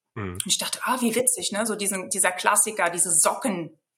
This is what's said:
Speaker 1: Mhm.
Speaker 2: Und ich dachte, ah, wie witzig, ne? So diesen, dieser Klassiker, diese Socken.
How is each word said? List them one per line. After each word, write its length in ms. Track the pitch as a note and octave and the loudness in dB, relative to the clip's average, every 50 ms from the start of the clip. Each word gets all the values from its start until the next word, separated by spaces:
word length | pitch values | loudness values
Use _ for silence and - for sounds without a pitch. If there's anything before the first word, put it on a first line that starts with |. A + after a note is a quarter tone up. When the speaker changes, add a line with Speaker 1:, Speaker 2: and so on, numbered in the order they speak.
| _ _ - | _ _ -10
Speaker 1:
Mhm. 200 | A2+ G2+ F#2 F2+ | -8 -6 -6 -6
Speaker 2:
Und 120 | F#2 - | -6 -2
ich 140 | F#3 - - | -2 -2 -2
dachte, 200 | - - - - - | -2 -6 -6 -6 -2
ah, 180 | A3 B3+ B3 | -2 0 2
wie 140 | A#3+ A3+ A3 | 2 2 2
witzig, 360 | A#3+ B3+ - - F#4+ E4+ - | 2 2 2 0 0 -4 -4
ne? 140 | G3 G3+ A3+ | -2 -2 -2
So 100 | A3+ G#3 | -2 -2
diesen, 340 | G3+ G3+ G3 G3+ F#3 F3+ F#3 | -2 -2 -2 -2 -4 -4 -4
dieser 200 | G3+ F#3+ F#3+ F3+ | -2 2 2 2
Klassiker, 600 | F#3 - - G#3 G#3 G#3 - G#3+ G#3+ G3 F3+ F3 | 2 2 2 2 4 4 2 0 0 0 0 0
diese 200 | F3 F3 F3 F3+ | 2 0 0 2
Socken. 680 | D#3+ - - G3+ A3+ - - A#3+ F#3+ F3 D#3+ D3 - _ _ _ _ | 4 4 4 4 2 0 -2 -2 -2 -2 -4 -8 -12 _ _ _ _